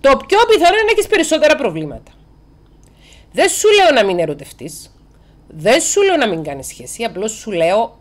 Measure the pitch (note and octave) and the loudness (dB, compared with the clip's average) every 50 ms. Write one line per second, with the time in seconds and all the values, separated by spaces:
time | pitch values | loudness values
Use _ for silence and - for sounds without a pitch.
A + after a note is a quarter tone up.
0 | - C4+ C#4 C4+ - - F#4+ G#4 A#4+ A#4 A4 E4+ D#4+ F4 F#4+ A4 A4 G#4+ A4+ G4+ | 4 4 2 2 0 0 2 2 4 4 4 4 4 4 2 2 2 0 0 0
1 | G4+ - - G4 D#4+ D#4+ D#4+ D#4 D4+ D4+ D#4 D4+ C#4+ G#3+ D#3+ D#3+ D#3 D3 B2 A2+ | 0 0 0 0 0 0 0 2 2 2 2 2 -2 -6 -6 -6 -10 -10 -12 -16
2 | - - _ _ _ _ _ _ _ _ _ _ _ _ _ _ _ _ _ _ | -20 -20 _ _ _ _ _ _ _ _ _ _ _ _ _ _ _ _ _ _
3 | - - - - _ _ _ - E4 G4 - - - G#4+ G#4 G#4 F#4+ E4+ D4 B3 | -20 -20 -20 -20 _ _ _ -2 0 0 0 0 2 2 4 4 4 4 4 2
4 | G3+ G3 F#3 F3 E3+ D#3 D3 - - - - _ A#2+ - - - - - _ _ | 0 0 0 -2 -2 -4 -6 -10 -12 -20 -20 _ -18 -16 -16 -18 -20 -20 _ _
5 | _ _ _ _ _ _ _ _ _ _ - D#3 D3+ G3+ B3 E4 D#4+ - - G4+ | _ _ _ _ _ _ _ _ _ _ -18 -4 0 2 2 2 0 0 0 0
6 | G4+ G4 F#4 D#4 C4 A3 F3 E3 D#3 D3 C#3+ C#3 C3 - - - D#3+ E3 - - | 2 2 2 0 0 -2 -4 -6 -6 -8 -10 -10 -12 -16 -16 -16 -18 -18 -10 -8
7 | A#3 A3+ - F3+ G3+ A3 - - - A3+ G3+ E3+ D#3+ E3 F#3+ G#3+ A3+ A3+ - _ | -8 -8 -6 -6 -8 -8 -8 -10 -12 -8 -4 0 0 2 2 0 -2 -2 -8 _